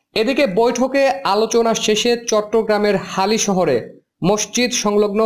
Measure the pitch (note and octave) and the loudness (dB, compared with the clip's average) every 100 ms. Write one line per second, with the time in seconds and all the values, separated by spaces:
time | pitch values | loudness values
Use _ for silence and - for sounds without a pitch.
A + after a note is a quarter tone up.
0 | _ G3+ A3 C4+ C4+ F3+ A#3+ A#3+ C4 C#4 | _ -2 0 0 0 2 0 0 0 0
1 | C4+ - - G3+ A3+ A#3 A3+ G#3 - G#3 | 0 0 -2 0 0 2 2 0 0 0
2 | A#3+ A#3 A#3 G#3+ G#3+ A3+ G#3+ G#3 G#3 F#3+ | 0 -2 0 -2 0 -2 0 0 2 0
3 | - - G3 G#3+ G3+ F#3 E3 A#2+ - - | -2 -2 0 0 0 0 2 0 -2 -16
4 | _ - E3 G#3 - A3+ B3 B3 G#3 G#3 | _ -4 0 0 -2 -2 -2 -2 0 0
5 | G#3 G3+ | 0 0